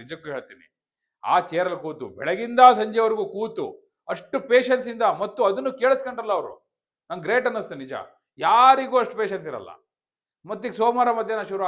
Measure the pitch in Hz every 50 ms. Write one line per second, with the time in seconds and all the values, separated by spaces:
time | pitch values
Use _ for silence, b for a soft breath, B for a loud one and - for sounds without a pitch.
0 | 117 131 160 160 156 151 139 127 - - - - _ _ _ _ _ _ _ _
1 | _ _ _ _ - 110 156 180 - - 156 170 180 180 175 175 156 156 - 123
2 | 127 101 - - 135 156 185 208 233 240 240 247 254 254 233 208 220 220 214 226
3 | 226 220 220 214 190 - 190 202 226 214 - 185 139 98 - - _ _ _ _
4 | _ - 185 - - - - 262 185 - 240 254 254 254 254 254 - 233 226 226
5 | 226 196 160 160 202 208 - - 226 196 190 254 262 262 - - 233 262 269 262
6 | 269 254 240 233 220 214 196 165 135 104 - - _ _ _ _ _ _ _ _
7 | _ - 175 185 156 185 233 247 247 247 226 220 175 - 165 139 135 131 135 101
8 | 92 - _ _ _ _ _ 135 151 170 220 240 254 262 269 269 262 226 247 247
9 | 226 - - 208 214 190 196 175 156 156 127 110 92 85 85 - _ _ _ _
10 | _ _ _ _ _ _ _ _ - 175 220 196 233 233 170 196 226 240 240 247
11 | 240 240 226 226 220 208 220 214 196 - 196 190 190